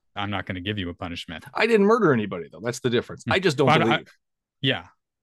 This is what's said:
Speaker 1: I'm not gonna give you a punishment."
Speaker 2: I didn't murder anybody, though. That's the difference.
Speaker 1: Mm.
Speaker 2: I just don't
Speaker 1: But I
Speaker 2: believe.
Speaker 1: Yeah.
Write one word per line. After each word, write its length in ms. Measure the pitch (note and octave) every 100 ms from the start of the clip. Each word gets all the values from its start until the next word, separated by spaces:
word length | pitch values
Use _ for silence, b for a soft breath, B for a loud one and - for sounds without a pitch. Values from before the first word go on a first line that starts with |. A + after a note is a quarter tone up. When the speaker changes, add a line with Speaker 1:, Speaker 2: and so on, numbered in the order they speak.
| _ -
Speaker 1:
I'm 160 | G2+
not 140 | G2+ F#2
gonna 160 | F2+
give 160 | F2+ G#2
you 100 | F2+
a 40 | F2
punishment." 480 | F2+ E2+ - D#2+ -
Speaker 2:
I 140 | - A3+
didn't 180 | A3 G3
murder 260 | A3+ F#3+
anybody, 340 | B2 G#2 F#2+ D#2+
though. 100 | -
That's 160 | A2+ A#2
the 100 | B2+
difference. 360 | A#2 - - -
Speaker 1:
Mm. 80 |
Speaker 2:
I 60 | F3+
just 180 | F#3 C3+
don't 100 | C#3
Speaker 1:
But 140 | D#3
I 40 | -
Speaker 2:
believe. 220 | B2+ - _ _ _ _ _
Speaker 1:
Yeah. 240 | C3 A2 E2 _ _ _